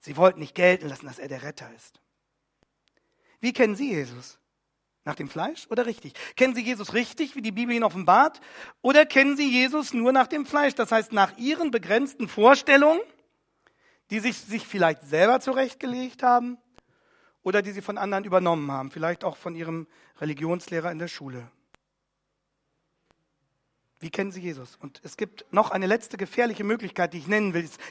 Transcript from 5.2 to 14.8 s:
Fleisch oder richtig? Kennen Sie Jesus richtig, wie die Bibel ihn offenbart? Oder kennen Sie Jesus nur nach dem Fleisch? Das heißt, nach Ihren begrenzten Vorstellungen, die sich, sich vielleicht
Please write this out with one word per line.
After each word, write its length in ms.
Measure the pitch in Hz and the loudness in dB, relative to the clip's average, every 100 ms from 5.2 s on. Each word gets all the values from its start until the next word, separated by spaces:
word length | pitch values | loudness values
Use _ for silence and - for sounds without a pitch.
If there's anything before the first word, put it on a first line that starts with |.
| 147 | -10
Fleisch 380 | - 196 330 - | -6 -6 -8 -6
oder 160 | 226 240 | -4 -4
richtig? 280 | 220 147 - - - | -6 -14 -16 -16 0
Kennen 200 | 262 240 | 0 2
Sie 80 | |
Jesus 300 | 226 233 202 | -6 -6 -2
richtig, 420 | 220 233 - 294 277 | -2 -2 -6 -8 -6
wie 60 | |
die 100 | 220 | -8
Bibel 220 | 196 240 | -4 -2
ihn 100 | 233 | 0
offenbart? 580 | 220 170 175 196 302 - - - - - | 0 0 4 6 6 0 -20 -20 -20 -4
Oder 240 | 247 285 302 | 4 6 6
kennen 320 | 269 269 285 | 6 4 4
Sie 120 | 285 | 0
Jesus 440 | 247 254 302 277 | 2 2 0 -4
nur 180 | 240 233 | 0 2
nach 160 | 269 240 | 4 2
dem 180 | 302 277 | -2 -2
Fleisch? 300 | 285 285 - | 0 0 0
Das 160 | 220 | 0
heißt, 220 | 226 214 | 0 0
nach 240 | 214 196 - | 2 2 2
Ihren 340 | 247 330 330 | -4 -2 -2
begrenzten 560 | 233 165 214 277 - 214 | -2 0 0 0 -6 -8
Vorstellungen, 720 | - 220 277 - 277 294 339 466 _ _ _ _ _ _ _ _ _ _ | 6 8 8 6 6 6 2 -4 _ _ _ _ _ _ _ _ _ _
die 100 | 214 | -4
sich, 180 | 220 208 | -4 -6
sich 300 | - 220 - | -8 -8 -6
vielleicht 360 | 202 | 2